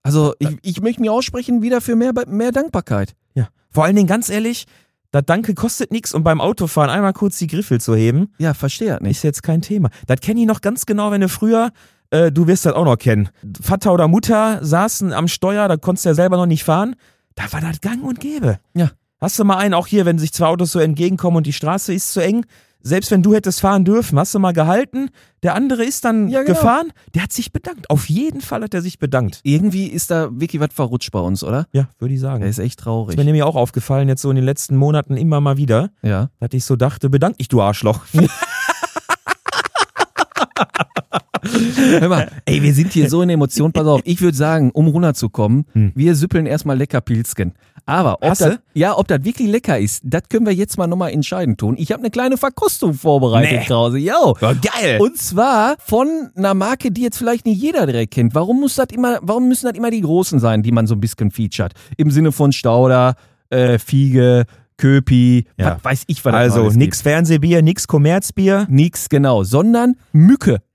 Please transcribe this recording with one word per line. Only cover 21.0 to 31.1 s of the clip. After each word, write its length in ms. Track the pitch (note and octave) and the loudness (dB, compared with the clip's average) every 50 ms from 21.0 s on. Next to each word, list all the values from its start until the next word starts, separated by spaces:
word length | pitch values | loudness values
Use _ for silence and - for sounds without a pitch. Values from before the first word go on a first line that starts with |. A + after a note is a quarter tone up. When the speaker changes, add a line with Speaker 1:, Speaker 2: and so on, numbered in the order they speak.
| E3+ F3+ F#3+ - - F3+ E3+ | 0 -2 -2 0 0 0 0
Speaker 2:
und 100 | E3 D3+ | 0 0
die 80 | C#3+ C#3+ | -2 -4
Straße 400 | - - D3+ F3 F#3+ - - F3+ | -4 -4 -4 -4 -4 -4 -4 -6
ist 200 | F#3 - - - | -4 -4 -4 -4
zu 80 | G3 | -2
eng, 240 | E3 F#3 G#3 A#3+ A#3 _ _ _ _ _ _ _ | -2 0 0 -2 -4 _ _ _ _ _ _ _
selbst 300 | _ B2+ D#3+ F#3+ G3+ - | _ -2 -2 -2 0 2
wenn 100 | A3 F#3+ | 2 4
du 120 | F3 G#3 G#3+ | 4 4 4
hättest 240 | G#3+ G3+ F#3 F3 - | 2 2 -2 -4 0
fahren 240 | - F#3+ G3+ G3 F#3 | 0 2 2 2 2
dürfen, 340 | F#3 G#3 A#3 A3+ - - | 2 2 2 0 0 0
hast 160 | C#3 F3 - - | 0 0 0 -2
du 60 | G#3 | -2
mal 140 | F#3+ F#3 F3 | 0 0 0
gehalten, 560 | E3 D#3 D#3+ F3+ A3+ C#4 - - B3+ C#4 C4+ _ _ _ _ _ _ - | 0 2 2 2 0 0 -2 -6 -8 -8 -8 _ _ _ _ _ _ -4
der 100 | F3 A#3+ | -2 0
andere 300 | - C4 C4+ C4 A#3 A3+ | 0 -2 -2 -2 -2 -2
ist 220 | C4 - - - | -4 -4 -2 -2
dann 240 | A#3+ A3+ A3 G#3 G3+ | 0 0 2 0 0
Speaker 1:
Ja, 140 | B3 C4+ C4+ | 0 0 2
genau. 100 | C#4+ F3+ | 2 2
Speaker 2:
gefahren, 400 | D#4+ - A3+ A#3+ D4+ E4+ D#4+ - _ _ - - | 4 4 2 2 2 -2 -6 -12 _ _ -6 -4
der 100 | E3 F#3 | -4 -4
hat 100 | G#3 - | -2 -6
sich 180 | - A#3 - | -8 -8 -8
bedankt. 380 | - - - F4 E4+ A#3+ D3+ _ | -10 -10 -10 -10 -14 -14 -6 _
Auf 180 | C#3+ D3 - - | -2 -2 0 -2
jeden 300 | B3+ B3 C#4+ D#4+ D4 C#4 | -2 -2 -2 -4 -6 -8
Fall 240 | - - C4+ A3+ A3 | -10 -8 -8 -8 -6
hat 100 | G#3 - | -6 -6
er 80 | F3+ | -6
sich 180 | F3 F#3 - _ | -6 -8 -8 _
bedankt. 420 | - C#3 C3+ B2+ A#2+ F#2+ - - _ | -6 -2 -2 -2 -2 -2 -6 -6 _
Speaker 1:
Irgendwie 440 | C#3+ C#3+ D#3 F#3+ G#3 F3+ F#3+ G3 | 0 0 2 2 0 0 -2 -6
ist 220 | D#3 - E3+ - - | -6 -6 -8 -4 -4
da 180 | F3 E3 D#3+ B2 | -2 -2 -2 -4
wirklich 300 | B2+ B2 D#3+ E3 - D3+ | -6 -6 -6 -6 -4 -4
was 80 | D3+ D3 - | -4 -4 -4
verrutscht 380 | - C#3 A#2 B2 B2 - - | -6 -4 -4 -4 -6 -8 -6